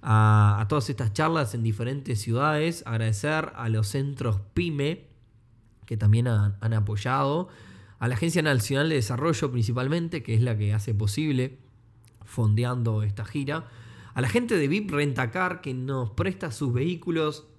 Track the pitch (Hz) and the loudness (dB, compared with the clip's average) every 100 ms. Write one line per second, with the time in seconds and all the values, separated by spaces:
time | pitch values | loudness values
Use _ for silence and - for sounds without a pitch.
0 | - 110 107 107 104 104 107 151 - 120 | 4 6 8 6 6 4 0 0 -2 -2
1 | 117 101 156 165 127 120 113 104 120 139 | -2 0 2 2 0 0 -2 -2 -4 -6
2 | 135 113 117 117 147 151 160 165 - 113 | -4 -4 -2 0 2 2 0 -2 -4 -2
3 | 113 104 147 156 156 - 117 110 104 139 | 0 0 0 -2 -2 -6 -2 0 0 0
4 | 139 139 127 101 101 - 175 147 143 175 | -4 -2 -2 -2 -2 -2 -2 0 -2 -2
5 | - - - _ _ _ - _ - 110 | -10 -20 -20 _ _ _ -20 _ -8 0
6 | 107 107 123 110 101 101 113 113 104 101 | 4 6 4 2 0 0 -2 0 0 -2
7 | 123 135 139 151 185 - - - - - | -2 0 0 0 -4 -10 -20 -20 -20 -6
8 | 117 117 165 170 156 131 107 135 156 156 | -4 -2 0 2 2 2 2 0 2 2
9 | 104 117 156 165 147 123 107 117 127 170 | 0 0 0 0 0 0 0 0 0 0
10 | 170 170 117 113 123 110 104 104 101 104 | -2 -6 0 2 2 2 0 0 0 0
11 | 104 104 156 131 127 - - - - - | 0 0 0 0 -2 -6 -20 -20 -20 -20
12 | - - - - 110 104 123 123 117 107 | -20 -20 -14 0 2 4 2 0 0 0
13 | 107 101 104 147 135 151 - - - - | 0 -2 -6 -6 -4 -4 -6 -18 -20 -20
14 | - - 120 233 240 214 143 185 208 147 | -12 -2 0 0 2 0 2 0 0 0
15 | 147 127 127 180 185 175 147 127 131 135 | 0 0 -4 -2 -4 -4 -8 -6 -4 -4
16 | 117 - 180 190 170 - 143 123 156 175 | -4 -2 -2 -2 -8 -4 -2 0 0 -2
17 | - 165 151 151 - | -2 0 0 -4 -14